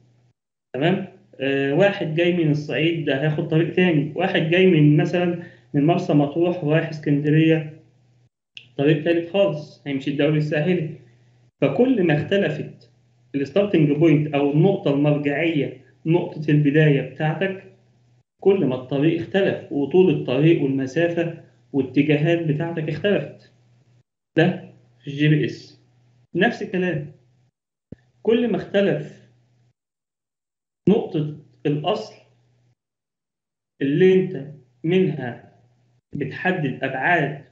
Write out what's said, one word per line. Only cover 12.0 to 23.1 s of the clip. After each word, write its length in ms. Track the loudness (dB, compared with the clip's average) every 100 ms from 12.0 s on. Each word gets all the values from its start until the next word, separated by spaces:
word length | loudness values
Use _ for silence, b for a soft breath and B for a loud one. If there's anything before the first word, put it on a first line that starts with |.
ما 200 | 2 0
اختلفت 680 | 0 0 -2 -4 -10 -14 -20 _ _ _ _ -6
الستارتنج 560 | -2 0 2 2 2
point 440 | 4 4 4 2 0
أو 160 | 0
النقطة 420 | 4 4 2 0
المرجعية، 880 | 2 2 2 0 -2 -2 0 -4 -6 B B 0
نقطة 460 | 0 0 -8 0
البداية 500 | 2 4 4 4 2
بتاعتك، 600 | -2 -4 -4 -2 -4 -6 -14 -20 _ _ _ _ _ _
كل 240 | 0 2 0
ما 100 | -2
الطريق 460 | -4 0 0 0
اختلف 500 | -2 0 0 -2 -6
وطول 420 | -4 -4 -2 -2
الطريق 480 | -2 -4 0 2 2
والمسافة 800 | 0 -2 -4 -2 -2 -2 -6 -8 b b _
والاتجاهات 720 | -6 -4 0 0 2 0 0 -2
بتاعتك 440 | -4 -4 -6 -6
اختلفت. 640 | -4 -2